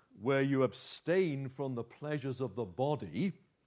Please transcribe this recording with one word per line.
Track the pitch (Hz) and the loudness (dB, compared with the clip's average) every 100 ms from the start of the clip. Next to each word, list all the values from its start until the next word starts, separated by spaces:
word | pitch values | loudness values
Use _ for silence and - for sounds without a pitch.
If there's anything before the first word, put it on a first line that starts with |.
| _ - | _ -4
where | 117 135 | 2 4
you | 139 135 | 4 4
abstain | 127 - - - 151 185 175 139 135 | 2 0 -8 -4 2 4 2 0 -6
from | 135 135 | -6 -4
the | 120 | -4
pleasures | 113 - 147 151 135 127 | -8 -10 -4 -4 -2 -2
of | 127 | -4
the | 120 | -2
body | 98 87 139 139 92 87 190 - _ _ | -4 -2 0 0 -2 -2 -2 -4 _ _